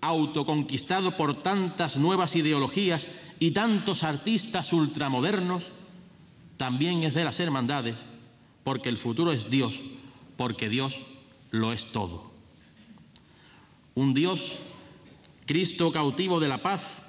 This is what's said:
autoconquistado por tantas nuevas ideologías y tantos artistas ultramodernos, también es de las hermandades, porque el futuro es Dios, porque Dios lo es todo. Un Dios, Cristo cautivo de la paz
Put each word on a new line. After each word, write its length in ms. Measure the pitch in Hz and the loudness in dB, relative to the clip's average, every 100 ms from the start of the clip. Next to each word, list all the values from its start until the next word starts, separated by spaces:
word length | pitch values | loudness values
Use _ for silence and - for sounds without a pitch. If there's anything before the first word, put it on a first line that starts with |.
autoconquistado 1080 | 151 165 151 151 139 151 143 131 - 185 185 | 0 2 2 0 0 0 0 -4 -2 0 0
por 240 | 170 151 143 | 0 0 0
tantas 540 | 185 202 185 - 165 135 | 0 2 0 0 -2 2
nuevas 380 | 156 190 175 165 | 4 4 2 2
ideologías 760 | 156 147 135 190 196 165 - - - - | 2 2 2 2 2 0 -2 -12 -18 0
y 140 | 165 | 2
tantos 520 | 147 226 208 - 165 | 4 4 2 2 0
artistas 720 | 160 143 202 226 - 190 160 | 0 -2 0 0 0 -4 0
ultramodernos, 920 | 170 151 - 143 127 143 208 180 180 175 - - - - - - - - - | 2 2 0 0 2 2 2 0 -2 -4 -16 -20 -20 -20 -20 -20 -20 -20 -6
también 460 | 131 127 156 175 | -2 0 2 2
es 100 | 160 | 2
de 100 | 147 | 2
las 160 | 160 123 | 0 0
hermandades, 580 | 175 139 120 143 117 113 - - - - - _ | 0 0 0 0 -2 -6 -12 -20 -20 -20 -20 _
porque 260 | - 131 127 | -4 -2 -2
el 80 | 117 | -4
futuro 340 | 120 113 170 | -2 0 2
es 200 | 147 107 | 2 0
Dios, 320 | 131 120 - - - - - - - | 0 0 -2 -10 -16 -20 -20 -20 -4
porque 320 | 123 113 110 | -4 -2 -2
Dios 360 | 117 135 135 - - - - - | -2 -2 -6 -12 -20 -20 -20 -6
lo 220 | 113 110 | 0 0
es 180 | 117 - | -2 -4
todo. 400 | 117 95 85 - - - - - - - - - - - - - - - - - | -4 -4 -6 -14 -20 -20 -20 -20 -20 -20 -20 -20 -20 -20 -20 -20 -20 -20 -20 -10
Un 220 | - 135 131 | 0 2 4
Dios, 400 | 170 180 - - - - - - - - - - - | 2 0 -4 -8 -14 -18 -20 -20 -20 -20 -20 -20 -2
Cristo 460 | 147 185 - 165 | 0 0 2 2
cautivo 480 | 156 147 135 185 175 | 2 0 0 0 2
de 80 | 156 | 2
la 160 | 131 | 0
paz 400 | 180 196 - - | 0 -2 -4 -14